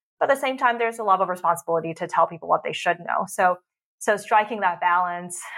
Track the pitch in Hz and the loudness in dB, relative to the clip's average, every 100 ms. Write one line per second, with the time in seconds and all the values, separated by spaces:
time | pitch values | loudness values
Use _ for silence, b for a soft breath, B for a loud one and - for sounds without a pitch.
0 | _ - 269 269 269 262 254 233 226 226 | _ -2 2 2 0 0 0 2 -2 0
1 | 214 185 185 180 170 170 - 165 165 165 | 2 2 2 0 0 0 0 -2 -2 -6
2 | 180 - 165 170 165 165 151 160 180 170 | -4 0 -2 -2 0 0 0 -4 -2 -2
3 | - - 190 - 185 180 _ _ _ _ | -2 -4 -2 2 2 2 _ _ _ _
4 | - 208 - 220 214 220 185 170 180 175 | 0 0 2 2 2 0 -2 0 2 2
5 | 180 175 180 175 - | 2 -4 -8 -10 -12